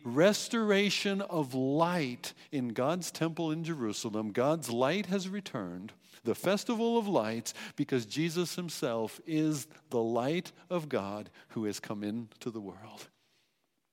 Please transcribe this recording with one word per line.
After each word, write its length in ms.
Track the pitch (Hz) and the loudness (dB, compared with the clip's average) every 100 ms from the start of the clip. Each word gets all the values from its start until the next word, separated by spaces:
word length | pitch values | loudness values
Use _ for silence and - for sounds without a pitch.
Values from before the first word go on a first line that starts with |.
restoration 1160 | 120 123 190 202 - 233 214 196 202 - 208 196 | 0 6 6 6 0 2 4 4 4 2 0 -2
of 320 | 196 170 135 | 0 0 0
light 800 | 131 131 147 170 175 135 123 - - - | 0 2 4 4 2 0 -4 -10 -12 -6
in 180 | 143 120 | -2 -2
God's 420 | 113 131 180 160 | 2 2 0 -2
temple 400 | - 160 160 165 | -2 -2 0 -2
in 120 | 156 | -2
Jerusalem. 680 | 165 160 110 101 117 107 110 | -2 -2 -2 -2 -2 -2 -2
God's 400 | 101 135 160 123 | 2 2 2 0
light 340 | 117 131 190 180 | 2 2 2 0
has 240 | 196 185 | -2 -2
returned, 640 | 202 196 127 92 87 107 - - - | -8 -6 -6 -6 -8 -12 -16 -20 -6
the 100 | 117 | -2
festival 640 | 101 175 202 - 220 233 233 | 0 2 2 0 0 2 2
of 100 | 202 | 4
lights, 460 | 151 107 113 - - - - | 2 2 -2 -6 -10 -10 -4
because 320 | 143 127 110 | 0 0 0
Jesus 480 | 117 165 160 175 - | -2 0 0 -2 -4
himself 680 | 175 - 143 117 110 - - | -6 -4 -2 0 -2 -6 -2
is 400 | 156 156 151 - - - | 2 2 0 -6 -16 -4
the 100 | 120 | 0
light 500 | 113 117 127 175 - - - | 2 2 2 0 -4 -14 -4
of 180 | 175 151 | -4 0
God 400 | 120 98 104 - - - | -2 -2 -6 -10 -18 -10
who 160 | 120 107 | -4 -2
has 140 | 98 | -4
come 240 | - 107 | -6 -4
into 460 | 104 113 110 - 127 | -4 -4 -6 -8 -8
the 100 | 110 | -8
world. 480 | 98 92 110 - - _ _ _ _ _ _ _ _ | -10 -12 -18 -18 -20 _ _ _ _ _ _ _ _